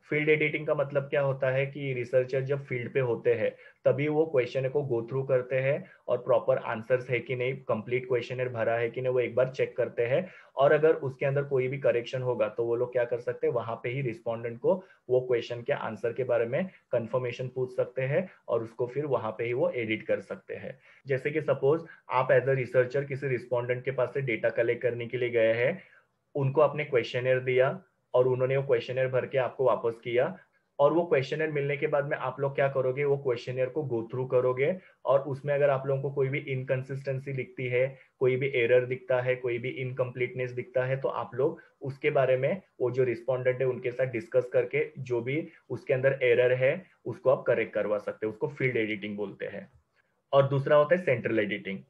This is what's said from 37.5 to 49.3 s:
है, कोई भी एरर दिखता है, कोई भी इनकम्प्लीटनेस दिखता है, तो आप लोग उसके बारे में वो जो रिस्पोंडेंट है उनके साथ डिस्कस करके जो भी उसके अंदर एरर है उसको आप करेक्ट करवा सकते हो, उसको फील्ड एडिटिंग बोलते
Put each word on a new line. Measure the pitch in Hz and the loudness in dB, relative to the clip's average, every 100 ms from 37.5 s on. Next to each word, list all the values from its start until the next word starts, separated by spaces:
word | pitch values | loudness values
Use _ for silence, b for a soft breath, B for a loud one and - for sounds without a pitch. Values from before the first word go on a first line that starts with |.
| - 127 | -8 -2
है, | 123 135 139 B _ | 0 0 -2 B _
कोई | 127 127 | 2 2
भी | 139 123 | 0 0
एरर | 117 127 123 | 4 4 4
दिखता | 127 - 127 | -6 -2 0
है, | 123 127 | 0 -2
कोई | 127 120 | -2 -4
भी | 127 | -6
इनकम्प्लीटनेस | - 127 131 127 123 123 131 123 | -6 -8 -4 -4 -2 -6 -4 -6
दिखता | 123 - 127 127 | -6 -4 -2 0
है, | 135 | -2
तो | 127 | -2
आप | - 117 120 | -4 -6 0
लोग | 147 175 B _ | -2 -2 B _
उसके | 135 135 151 | -10 -4 0
बारे | 139 131 127 | 2 2 2
में | 139 190 b _ | 0 -2 b _
वो | 123 | -2
जो | 123 | 2
रिस्पोंडेंट | 123 113 - 127 127 127 | 0 0 -2 0 0 0
है | 131 | -2
उनके | 120 123 | -2 -6
साथ | 120 127 | -2 -2
डिस्कस | 120 - 127 123 | -4 0 0 2
करके | 127 120 143 151 - | 0 0 -2 -4 -6
जो | 123 120 | -4 -2
भी | 117 147 - B _ | -2 -4 -6 B _
उसके | 120 - | -12 0
अंदर | 131 135 135 | 2 2 4
एरर | 123 120 123 | 4 6 6
है | 127 131 170 B B - | 4 2 0 B B -10
उसको | 117 131 | -2 2
आप | 139 - | 2 2
करेक्ट | 113 110 | 0 0
करवा | 107 104 104 | -2 0 -2
सकते | 101 104 110 | -4 -6 -6
हो, | |
उसको | 107 143 | -4 -8
फील्ड | 139 131 120 | -2 0 0
एडिटिंग | 110 107 104 101 | -2 -4 -6 -6
बोलते | 98 | -8